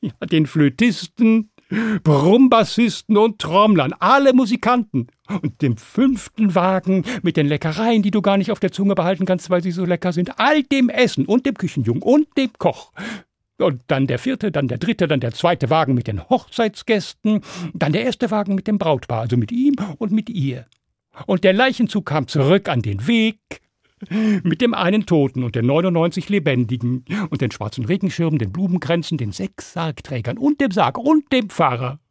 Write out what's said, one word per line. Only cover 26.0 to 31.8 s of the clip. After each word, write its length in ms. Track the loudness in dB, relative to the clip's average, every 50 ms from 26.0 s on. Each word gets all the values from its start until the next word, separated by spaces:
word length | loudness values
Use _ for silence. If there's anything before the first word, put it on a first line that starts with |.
| 0 0 -2 -4 -4 -2
Lebendigen 760 | -2 0 0 0 0 0 0 -2 -2 -4 -4 -4 -4 -4 -6 _ -6 -4 -4 -4
und 100 | -4 -4
den 120 | -4 -4 -4
schwarzen 320 | -6 -10 -10 -8 -8 -4
Regenschirmen, 540 | -4 -2 -2 -2 -4 -2 -2 -2 0 0 -2
den 140 | -2 -4 -4
Blumenkränzen, 640 | -4 -2 -2 -2 -2 -2 0 -2 -2 0 -4 -4
den 140 | -4 -4 -6
sechs 440 | -6 -8 -10 -10 _ -14 -20 -14 -8
Sargträgern 640 | -6 -6 -6 -6 -8 -10 -10 -8 -6 -6 -6 -6 -2
und 220 | 0 0 0 0
dem 120 | -2 -2 2
Sarg 260 | 2 2 2 0 -2
und 320 | 0 2 2 2 2 _ 0
dem 180 | 0 0 -2
Pfarrer. 500 | -2 0 0 0 0 0